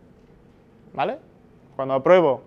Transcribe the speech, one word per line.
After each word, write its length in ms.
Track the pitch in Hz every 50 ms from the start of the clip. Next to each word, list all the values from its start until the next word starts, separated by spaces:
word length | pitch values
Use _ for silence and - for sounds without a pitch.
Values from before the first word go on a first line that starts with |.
| _ - - _ _ - - _ _ - - _ _ _ _ _ - - -
¿vale? 240 | - 143 190 254 320 - - _ _ _ - _ - _ - -
Cuando 180 | - 135 135 135
apruebo 500 | 135 131 160 180 185 170 147 127 117 -